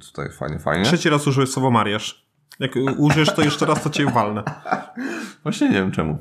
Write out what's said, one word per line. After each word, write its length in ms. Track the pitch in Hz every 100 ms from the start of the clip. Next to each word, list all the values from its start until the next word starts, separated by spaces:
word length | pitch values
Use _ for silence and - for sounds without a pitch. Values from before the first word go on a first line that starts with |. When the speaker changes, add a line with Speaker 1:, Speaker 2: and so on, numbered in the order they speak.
| -
Speaker 1:
tutaj 240 | - 69
fajnie, 280 | - 67 76
fajnie. 260 | - 156
Speaker 2:
Trzeci 260 | 202 170 165
raz 160 | 147 147
użyłeś 240 | 135 131
słowo 200 | 135 131
mariaż. 560 | 117 104 107 - - _ _ _ -
Jak, 180 | 135 120
e, 40 |
użyjesz 540 | 135 131 147 147 151
to 80 | -
jeszcze 240 | 147 - 156
raz, 160 | 147
to 80 | 147
cię 160 | 147 143
walnę. 360 | 120 104 107 - - - - -
Speaker 1:
<laughs> 480 | 233 262 - 214 -
Właśnie 240 | - - 285
nie 60 |
wiem 160 | 98 95
czemu, 280 | - 80 76